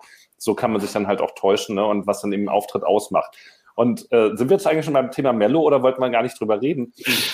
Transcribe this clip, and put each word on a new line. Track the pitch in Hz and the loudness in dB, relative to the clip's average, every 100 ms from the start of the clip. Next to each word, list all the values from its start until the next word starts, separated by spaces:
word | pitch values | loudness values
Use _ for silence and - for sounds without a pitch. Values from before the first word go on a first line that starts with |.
| - - _ - | -6 -20 _ -6
so | - 104 | -4 -2
kann | 120 | -2
man | 107 | -2
sich | 98 | -2
dann | 110 101 | -4 -2
halt | 101 | -2
auch | - - | -4 -2
täuschen, | 98 104 - 101 | 0 0 0 -2
ne? | 107 | 0
Und | 101 98 | 0 -2
was | 101 | -4
dann | 107 | -4
eben | 98 101 | -4 -2
Auftritt | 104 - - - | -2 -2 -4 0
ausmacht. | - - - - - - _ _ - | 0 0 -2 -4 -8 -20 _ _ -2
Und, | 120 110 - | 0 -2 0
äh, | 120 107 107 | 2 2 2
sind | 135 | 0
wir | 196 | 2
jetzt | 160 | 2
eigentlich | 156 151 | 0 0
schon | |
beim | 139 123 | 0 0
Thema | - 135 | 0 0
Mello | 113 104 165 | 2 2 4
oder | 151 139 | 4 4
wollten | 127 127 | 2 0
wir | 127 | 0
gar | 117 | 0
nicht | 123 - | -2 -2
drüber | 107 104 | -2 0
reden? | 131 160 120 - - 117 - | 0 -2 -6 -8 -4 -2 -4